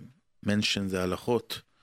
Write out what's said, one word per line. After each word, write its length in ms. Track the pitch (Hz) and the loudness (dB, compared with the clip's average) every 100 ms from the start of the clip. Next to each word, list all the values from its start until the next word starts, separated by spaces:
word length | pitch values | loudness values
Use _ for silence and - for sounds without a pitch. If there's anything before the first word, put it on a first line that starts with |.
| - - _ _ | -8 -20 _ _
mention 460 | 101 104 104 101 98 | 0 2 2 0 0
the 80 | 92 | 0
halachot 640 | 90 90 - 120 - - - _ | 0 -2 0 0 0 -10 -14 _